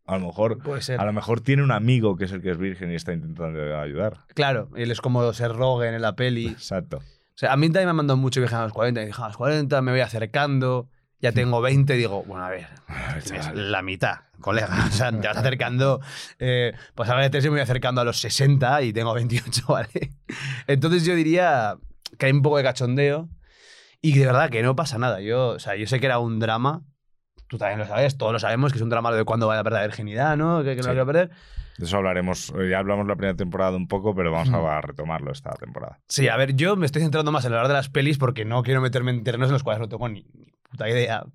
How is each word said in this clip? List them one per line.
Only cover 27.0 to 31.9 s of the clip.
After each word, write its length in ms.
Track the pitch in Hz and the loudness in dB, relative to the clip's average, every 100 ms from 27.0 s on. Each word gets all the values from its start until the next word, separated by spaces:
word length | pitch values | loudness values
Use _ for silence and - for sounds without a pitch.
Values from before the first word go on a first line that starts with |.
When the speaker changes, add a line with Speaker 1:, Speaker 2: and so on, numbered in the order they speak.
| _ _ _ _ - | _ _ _ _ -12
Speaker 2:
tú 100 | 117 | -4
también 220 | 104 107 | -4 -2
lo 60 | 101 | -4
sabes, 300 | 104 139 139 | 0 0 0
todos 160 | 110 | -2
lo 60 | 113 | 0
sabemos, 320 | 104 117 143 | 0 2 2
que 60 | 123 | 0
es 40 | |
un 60 | 113 | 0
drama 200 | 117 117 | 0 0
lo 60 | 113 | 0
de 60 | 107 | 2
cuándo 220 | 113 110 | 2 2
vaya 140 | 110 | 2
a 20 | |
perder 180 | 104 110 | 0 0
la 60 | 104 | -2
virginidad, 500 | 98 104 107 147 151 | -4 -8 -2 0 2
¿no? 260 | 160 170 | 2 0
Que, 80 | 139 | 0
que 60 | 127 | -2
no 60 | |
Speaker 1:
Sí. 40 | 127 | -2
Speaker 2:
la 60 | |
quiero 120 | 127 131 | 0 2
perder. 240 | 156 180 - - - - - | 2 2 -2 -16 -12 -12 -10
Speaker 1:
De 80 | |
eso 120 | 85 | -2